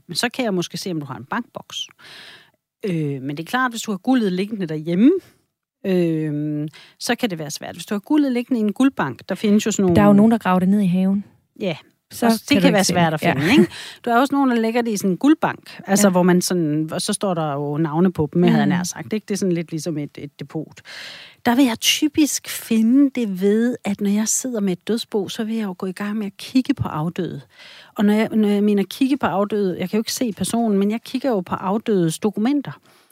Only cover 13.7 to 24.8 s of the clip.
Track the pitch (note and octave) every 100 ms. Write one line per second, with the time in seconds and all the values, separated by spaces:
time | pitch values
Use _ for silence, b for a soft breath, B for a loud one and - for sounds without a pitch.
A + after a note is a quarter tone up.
13.7 | B B B A#3+ A#3 C4+ C#4 C4+ A#3 A3
14.7 | A#3+ A#3 G3+ G3 E3+ C#4 D#4 D#3+ - -
15.7 | - - G3+ G3+ F3+ F3 F3+ - F3+ D#3
16.7 | D3+ D#3 F3 - G3+ G3+ E3 D#3 C#3+ D3
17.7 | D3 D#3+ D#3+ F#3 F3 D3 F3 F3 D#3+ -
18.7 | F3 F3+ D#3+ - A3 - G3 F#3+ E3+ D#3+
19.7 | D#3+ F3 D3+ C#3+ - C#3+ - D3+ D#3+ -
20.7 | - B B B B B B B3 A#3+ C4
21.7 | - - - D4+ - C#4+ - - - -
22.7 | A3 A3+ C4 C#4 B3+ A3 F#3 G3+ A3 A#3+
23.7 | A#3+ A3 G3 G3+ G#3 A3 - C4 A#3 G3
24.7 | F3